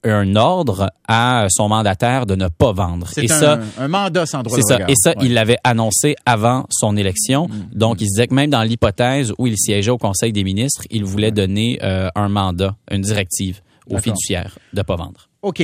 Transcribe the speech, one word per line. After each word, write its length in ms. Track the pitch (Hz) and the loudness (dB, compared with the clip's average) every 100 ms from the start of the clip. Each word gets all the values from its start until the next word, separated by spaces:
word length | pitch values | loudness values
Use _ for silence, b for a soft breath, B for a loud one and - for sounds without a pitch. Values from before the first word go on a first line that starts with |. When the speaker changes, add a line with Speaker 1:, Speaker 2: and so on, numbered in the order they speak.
Speaker 1:
un 320 | 117 107 95 | 2 2 2
ordre 560 | 104 127 185 151 95 98 - - | 4 4 2 -2 0 -2 -4 0
à 380 | 113 120 123 101 | 2 4 2 2
son 180 | - 104 | 2 2
mandataire 560 | 110 104 92 120 131 | 2 2 0 0 0
de 100 | 117 | 0
ne 140 | 98 92 | -2 -2
pas 240 | 82 135 | 2 0
vendre. 340 | 95 90 87 87 | 2 -4 -4 -6
Speaker 2:
C'est 120 | - 123 | -4 0
Speaker 1:
Et 60 | |
Speaker 2:
un, 60 | - | 4
Speaker 1:
ça, 220 | 147 151 110 104 | 4 2 -2 -8
Speaker 2:
un 80 | 135 | -4
mandat 360 | 190 196 170 | -2 0 -2
sans 180 | 160 147 | -2 -4
droit 140 | 117 123 | -2 0
Speaker 1:
c'est 60 | |
Speaker 2:
de 40 | 110 | 2
Speaker 1:
ça. 80 | 127 | 2
Speaker 2:
regard. 120 | 92 | 2
Speaker 1:
Et 60 | 139 | 2
ça, 140 | - | 2
Speaker 2:
Ouais. 60 | - 131 | 2 2
Speaker 1:
il 80 | |
l'avait 240 | 120 110 120 | 2 2 2
annoncé 540 | 127 117 113 - 147 147 | 2 2 0 0 0 0
avant 400 | - 117 113 127 135 | 2 2 2 0 -2
son 260 | - 113 104 | -2 0 0
élection. 520 | 98 90 - 135 175 | 0 -2 0 0 0
Speaker 2:
Mm. 280 | 107 95 101 | -6 -10 0
Speaker 1:
Donc, 220 | 113 113 | 0 0
il 60 | 104 | -2
disait 200 | 98 120 | 0 2
que 60 | |
même 140 | 131 147 | 2 2
dans 140 | 135 | 2
l'hypothèse 720 | 110 113 113 - 123 135 123 - | 2 2 0 2 0 2 -2 -2
où 100 | 123 | -2
il 120 | 107 | -2
siégeait 320 | - 101 101 | 0 0 0
au 80 | 123 | 0
Conseil 340 | 110 95 117 | -2 0 -2
des 100 | 104 | 0
ministres, 420 | 95 95 131 - - | -2 -2 -2 -4 -6
il 140 | 113 | -4
voulait 220 | 98 101 107 | -2 0 0
Speaker 2:
Ouais. 60 | |
Speaker 1:
donner, 460 | 104 95 98 113 127 | 2 0 0 -2 -2
euh, 260 | - 95 92 | -2 -2 -2
un 160 | - 101 | -2 0
mandat, 460 | 101 95 87 95 101 - | 0 0 0 -2 -4 -6
une 120 | 101 | -4
directive 580 | 98 107 92 - 95 90 b b - | -2 -4 -4 -6 -6 -8 b b -8
aux 20 | |
Speaker 2:
D'accord. 140 | 104 | -6
Speaker 1:
fiduciaires 540 | 107 95 - 90 - - _ | -4 -4 -4 -4 -6 -14 _
de 80 | 95 | -6
pas 160 | - 90 | -4 -4
vendre. 320 | - - _ _ | -6 -14 _ _
Speaker 2:
OK. 200 | 202 - | -8 -4